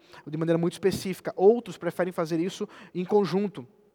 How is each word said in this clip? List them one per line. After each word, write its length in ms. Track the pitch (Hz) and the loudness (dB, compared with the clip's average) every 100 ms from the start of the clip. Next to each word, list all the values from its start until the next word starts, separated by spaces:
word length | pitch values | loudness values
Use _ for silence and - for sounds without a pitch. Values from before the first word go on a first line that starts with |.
| _ - - | _ -20 -10
de 100 | 156 | -4
maneira 200 | 165 165 | 0 2
muito 160 | 170 | 0
específica. 600 | - 196 - 190 165 - - | 0 -2 -2 -6 -8 -8 4
Outros 400 | 196 240 190 - | 6 6 0 -8
preferem 340 | 170 - 180 | -6 -4 -4
fazer 300 | 180 160 165 | -4 -2 -2
isso 260 | 180 - 208 - - | -4 -6 -10 -12 -12
em 120 | 175 180 | -8 0
conjunto. 600 | 208 175 185 208 - 120 _ _ | 2 2 0 -2 -6 -16 _ _